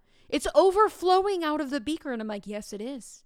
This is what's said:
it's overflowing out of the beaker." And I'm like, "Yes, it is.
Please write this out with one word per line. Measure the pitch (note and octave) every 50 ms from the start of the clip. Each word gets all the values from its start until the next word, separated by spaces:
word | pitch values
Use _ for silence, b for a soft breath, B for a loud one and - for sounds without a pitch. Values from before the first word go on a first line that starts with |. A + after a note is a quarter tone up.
| b b b b b b
it's | - C#4+ - - -
overflowing | C#4+ F4 G4 F4+ G4+ A4 F4+ - - E4+ F4+ F#4 F#4+ F#4+ G#4 G4+ F4 E4
out | D4+ D4+ D4+ D#4
of | B3+
the | C#4 C#4+
beaker." | G#3 D4 D#4 A#3 - C#4+ B3
And | A3+
I'm | G#3+ G#3+
like, | G#3 G3+ -
"Yes, | G3 G#3 G#3 G#3 -
it | - G3 G#3
is. | B3+ C#4+ B3 G3 - - - _